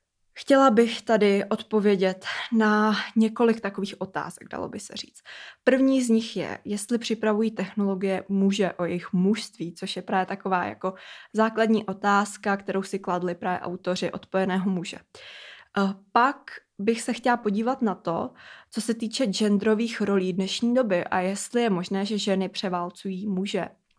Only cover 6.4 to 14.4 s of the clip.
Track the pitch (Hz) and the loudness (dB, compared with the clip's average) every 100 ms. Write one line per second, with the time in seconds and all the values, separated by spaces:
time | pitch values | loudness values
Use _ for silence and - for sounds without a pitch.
6.4 | 135 - - 208 - 233 233 220 220 208 | -6 -8 -8 -8 -4 -4 -2 -2 0 2
7.4 | 226 220 185 - 202 190 190 185 - 196 | 0 -2 -4 -2 -2 0 -2 -2 -2 2
8.4 | 196 196 185 - 175 180 - 180 190 220 | 2 2 0 -2 -4 -4 -2 2 2 2
9.4 | - - 170 170 190 185 180 190 185 196 | -4 -10 -10 -8 -10 -8 -2 -2 -2 -4
10.4 | 190 185 101 110 185 190 - - - 208 | -2 -2 -2 -4 -6 -6 -14 -20 -4 0
11.4 | 220 220 220 220 202 196 202 202 208 - | 0 2 2 2 0 -2 2 2 0 -4
12.4 | 208 196 202 196 190 190 190 180 175 175 | -4 -2 -2 -4 -4 -6 -4 -2 -2 -4
13.4 | 185 180 - 185 185 180 175 185 - 190 | -4 -4 -6 -6 -4 -2 -4 -6 -4 -2